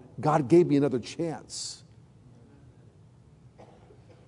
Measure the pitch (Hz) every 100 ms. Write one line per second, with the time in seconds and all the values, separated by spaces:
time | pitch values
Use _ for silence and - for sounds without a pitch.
0 | - - 151 156 123 170 151 143 139 123
1 | - - 165 120 - - - - - -
2 | - - - - - - - - - -
3 | - - - - - - - - - -
4 | - -